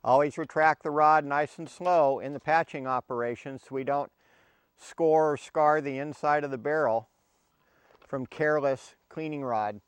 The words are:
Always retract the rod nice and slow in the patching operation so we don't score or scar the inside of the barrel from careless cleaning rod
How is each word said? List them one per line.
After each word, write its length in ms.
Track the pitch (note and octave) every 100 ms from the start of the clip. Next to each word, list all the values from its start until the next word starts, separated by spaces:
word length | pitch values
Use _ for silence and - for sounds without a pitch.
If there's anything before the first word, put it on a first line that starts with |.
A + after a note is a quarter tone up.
Always 320 | A#2 C3+ D3 D3
retract 460 | D3+ D#3 D#3 D3+
the 80 | D#3+
rod 340 | D3 D3+ D#3
nice 340 | C#3+ C#3+ D3 -
and 100 | E3
slow 500 | - F3+ F3 C#3 C3
in 160 | B2+
the 60 | C#3+
patching 460 | - D#3+ D#3+ D3+ C3
operation 720 | B2+ _ B2 A#2+ A#2+ C#3+ C3+
so 160 | -
we 100 | C3+
don't 280 | C3+ C#3+ C#3 _ _ _ _ _ _ _
score 540 | - - E3 D#3 D#3
or 40 | C#3+
scar 420 | - D#3+ D3+ D#3
the 160 | C#3 C3+
inside 480 | D3 C#3 D3+ D3
of 60 | C#3+
the 80 | C3+
barrel 500 | C#3+ D#3 C3+ A2+ A2 _ _ _ _ _ _ _ _ _ _
from 200 | C#3 B2
careless 720 | - D3+ D3+ C#3 C3 - _ _
cleaning 340 | - D#3 D3
rod 380 | C3 A2 G#2+ G#2